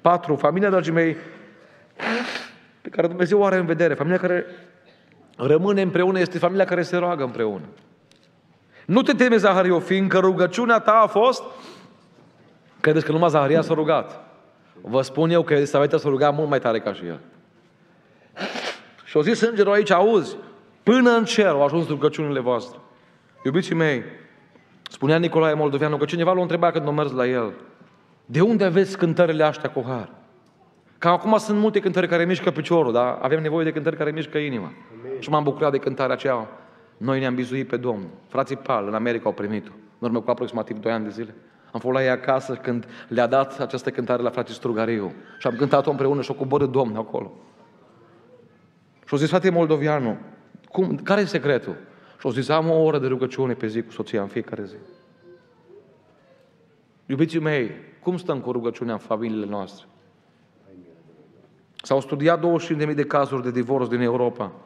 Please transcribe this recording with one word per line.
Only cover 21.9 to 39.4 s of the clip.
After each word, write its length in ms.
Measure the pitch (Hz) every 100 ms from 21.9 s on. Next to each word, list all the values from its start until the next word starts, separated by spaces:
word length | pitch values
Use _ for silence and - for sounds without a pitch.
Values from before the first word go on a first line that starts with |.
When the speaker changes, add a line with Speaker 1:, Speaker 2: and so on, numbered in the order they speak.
| 147 147 147 151 139
Speaker 1:
voastre.” 400 | 123 120 - - - _ _ _ _ _
Iubiții 300 | 131 160 -
mei, 280 | 165 156 127 - - - _ _ _ _ _ -
spunea 280 | - 135 160
Nicolae 360 | 170 160 160
Moldoveanu 440 | 151 147 139 151 147
că 80 |
cineva 280 | 147 170 165
l-a 80 | 185
întrebat 300 | 175 170 170
când 160 | 165 147
a 40 |
mers 200 | 147 151
la 160 | 127 123
el: 260 | 127 110 - - _ - _ _ _
„De 160 | - 135
unde 220 | 202 220
aveți 340 | 190 170 190 190
cântările 460 | 175 160 175 156
astea 260 | 151 151 147
cu 140 | 139 123
har?” 220 | 123 98 - _ _ _ _ _ _ _ _
Că 100 | 170
acum 300 | 175 202 220
sunt 220 | 220 208
multe 200 | 214 208
cântări 280 | 196 175 170
care 180 | 170
mișcă 260 | 170 185 190
piciorul, 400 | 156 143 170 131
dar 260 | 117 123 -
avem 200 | 127 160
nevoie 220 | 156 160
de 80 | 160
cântări 260 | 151 147 156
care 140 | 151
mișcă 260 | 156 139 156
inima. 340 | 147 120 82 - - 113
Speaker 2:
Amin. 200 | 127 131
Speaker 1:
Și 100 | 143
m-am 140 | 151
bucurat 280 | 147 131 151
de 60 | 139
cântarea 380 | 143 127 131
aceea: 320 | 127 139 123 110 - - - _ _
„Noi 220 | 117 135
ne-am 160 | 131
bizuit 320 | 123 123 131 131
pe 100 | 120
Domnul.” 320 | 123 107 90 - _
Frații 280 | - 135
Pal, 320 | 135 - 120 101
în 60 |
America, 320 | 110 120 117
au 80 | 110
primit-o, 380 | 98